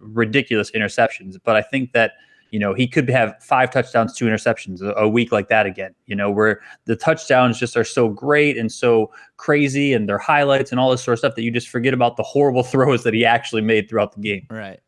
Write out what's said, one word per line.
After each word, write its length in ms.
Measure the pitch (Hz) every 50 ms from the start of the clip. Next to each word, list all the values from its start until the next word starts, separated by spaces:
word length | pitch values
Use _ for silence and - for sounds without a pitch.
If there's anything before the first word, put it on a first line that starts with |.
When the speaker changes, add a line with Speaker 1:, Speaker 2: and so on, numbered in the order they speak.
Speaker 1:
ridiculous 720 | 101 107 110 117 117 107 107 139 127 - 117 107 101 -
interceptions, 640 | - 113 107 98 - - 117 110 - - 95 95 92 95 -
but 100 | - 110
I 80 | 107
think 300 | 104 - - 135 127 123
that, 220 | - 120 113 107 - _ _ _ _ _ _ _
you 80 | - 107
know, 160 | 101 101 95
he 140 | 101 107 -
could 200 | - 160 135 120
have 320 | 123 127 117 104 - -
five 300 | - - 143 127 127 127
touchdowns, 420 | - 131 120 - - - 113 - -
two 80 | - 123
interceptions 580 | 113 110 104 - 120 110 - - 101 92 90
a, 100 | 95 101 101
a 140 | 107 107 107
week 220 | 107 120 117 117
like 160 | 117 107 98 -
that 160 | 113 110 104
again, 280 | 98 90 98 95 95 _ _ _
you 100 | - 104
know, 120 | 101 101 101
where 280 | 101 104 107 110 101 - - - - - _
the 120 | - 113
touchdowns 640 | - - 165 - - - - 135 127 127 123 113 -
just 160 | 123 117 -
are 80 | 120 107
so 240 | - - 131 120 110
great 500 | 101 98 127 139 147 147 147 147 127 117
and 140 | 113 110
so 400 | - - - 120 117 113 107 - - - - _ _
crazy 560 | - - - 147 147 147 139 131 139 143 139
and 160 | 131 113 104 101
they're 100 | 101 -
highlights 540 | - - 151 147 143 139 139 135 131 -
and 80 | 123 127
all 100 | 131 131
this 100 | 127 123
sort 120 | - -
of 80 | 120 113
stuff 160 | - 135 123
that 60 | -
you 100 | 113 117
just 160 | 117 120 - -
forget 260 | - 123 117 135 131
about 220 | 127 120 117 -
the 80 | - 104
horrible 380 | - - 139 147 139 123 127
<laughs> 20 | 123
throws 400 | - - 135 131 143 131 117 -
that 100 | 120 110
he 100 | 113 117
actually 380 | 117 117 117 - - - 110
made 260 | 107 110 113 107 104 -
throughout 240 | 113 107 104 101 -
the 40 | 104
game. 280 | 104 107 101 95 - -
Speaker 2:
Right, 300 | 110 110 104 98 92 - _